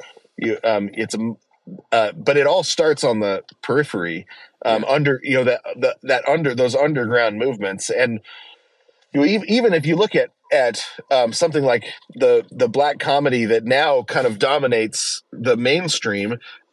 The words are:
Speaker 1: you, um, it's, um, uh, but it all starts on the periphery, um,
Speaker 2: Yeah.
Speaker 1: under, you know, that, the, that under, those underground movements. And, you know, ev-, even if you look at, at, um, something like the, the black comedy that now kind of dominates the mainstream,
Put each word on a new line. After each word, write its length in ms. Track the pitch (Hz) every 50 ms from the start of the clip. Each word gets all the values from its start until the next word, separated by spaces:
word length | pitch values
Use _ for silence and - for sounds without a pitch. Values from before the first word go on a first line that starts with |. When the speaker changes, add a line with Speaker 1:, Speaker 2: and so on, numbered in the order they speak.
| - - - - _ _ _
Speaker 1:
you, 220 | - - 113 107 - -
um, 260 | 113 107 104 101 98 -
it's, 200 | 110 110 101 -
um, 220 | 107 110 117 107 - _ _ _ _ _ - 185 - - _ -
uh, 180 | 113 110 104 -
but 240 | - - 139 139
it 100 | 147 139 143
all 160 | 170 190 156
starts 400 | - - - 160 156 147 - -
on 160 | 131 117 107
the 240 | 104 101 95 95 - - - _ -
periphery, 640 | - 120 147 147 - - 98 85 85 82 87 98 - - - - - _ - -
um, 180 | 117 113 107 110
Speaker 2:
Yeah. 100 | - 135
Speaker 1:
under, 260 | 147 143 143 135 127 -
you 120 | 139 131 131
know, 60 | 123
that, 160 | 123 120 120 - 101 -
the, 200 | 120 127 127 - - -
that 260 | 135 131 120 - 135
under, 260 | 147 165 160 139 120
those 180 | 120 127 123 120
underground 640 | 135 143 151 151 131 117 107 120 120 117 110 104 107
movements. 500 | 123 139 123 101 101 98 95 95 - -
And, 300 | 110 113 127 120 113 104 - - - - - - - _ _ _ _ _ _ _ _ _ _ _ -
you 60 | 143
know, 60 | 143
ev-, 180 | 170 208 220 175
even 280 | 180 214 254 233 226 175
if 120 | 160 127
you 80 | 151 165
look 200 | 165 214 208 -
at, 140 | 151 123 - _ _ _ - 156
at, 320 | 143 127 117 107 - - - - - - - 139
um, 200 | 127 120 117 110
something 300 | - 175 165 147 151 139
like 220 | 131 120 113 - - - - - - -
the, 280 | 120 131 123 120 117 113 -
the 180 | - 120 127 117
black 300 | 104 135 143 147 143 -
comedy 460 | - 156 139 143 147 135 127 120 113
that 180 | 104 117 113 113
now 380 | 117 127 139 156 156 139 - -
kind 240 | - - 147 127
of 120 | 120 107 98
dominates 840 | 143 135 143 147 139 127 120 113 110 104 - - - - - - - _
the 260 | - - 117 127 117
mainstream, 800 | 117 120 127 143 175 180 160 - - - 110 101 101 101 107 123 120 - - - - _ _